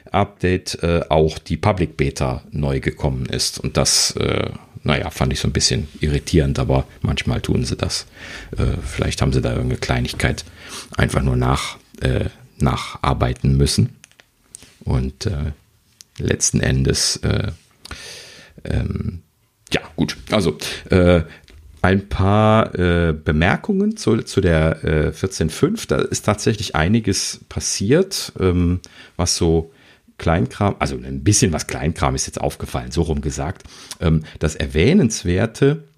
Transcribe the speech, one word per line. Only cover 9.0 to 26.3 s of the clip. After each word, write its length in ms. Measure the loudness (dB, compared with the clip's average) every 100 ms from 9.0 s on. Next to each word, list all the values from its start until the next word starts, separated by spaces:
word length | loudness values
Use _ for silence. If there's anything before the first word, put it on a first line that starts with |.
| -2 0
haben 100 | 0
sie 100 | 2
da 100 | 0
irgendeine 280 | -2 -2 -2
Kleinigkeit 640 | -2 -2 -2 0 -2 -2 -8 -18 -18 -16 -8 -2
einfach 240 | 0 2
nur 140 | 2 2
nach, 420 | 2 0 -2 -12 _ -4
äh, 240 | 0 0 -2 -6 -18 -2
nacharbeiten 1000 | 0 0 -6 -4 -2 0 0 0 2 4
müssen. 400 | 4 4 0 -2 -20 _ _ _ _ -20 -20 _
Und, 420 | -4 -2 -2 -4 -6
äh, 260 | -4 -6 -8 _ _ _ -20 -20 -6
letzten 400 | -2 -2 0 0
Endes, 580 | 0 2 0 0 -2 -2
äh, 280 | -2 -2 -4 -8 _ _ -20 -18 -16 -18 -20 -20 -20 -12
ähm, 600 | -4 -2 -2 -4 -6 -8 -14 _ _ _ -6
ja, 80 | -6 -6 -4
gut. 200 | -4 -4 -2
Also, 280 | 0 0 -2 -8 -10 2
äh, 320 | 6 6 6 2 -8 -20 -20 -20 -2
ein 260 | 2 2 0
paar, 680 | 0 2 4 6 4 2 0
äh, 340 | 2 4 2
Bemerkungen 840 | 0 0 2 2 2 0 0 0 0
zu, 200 | 0 0
zu 240 | 0 2
der, 420 | 4 4 4 0
äh, 280 | 0 2 0
vierzehn 380 | -2 -4 -2 -4
fünf. 380 | 2 2 2 -2
Da 100 | -2
ist 260 | 0 -2
tatsächlich 520 | -2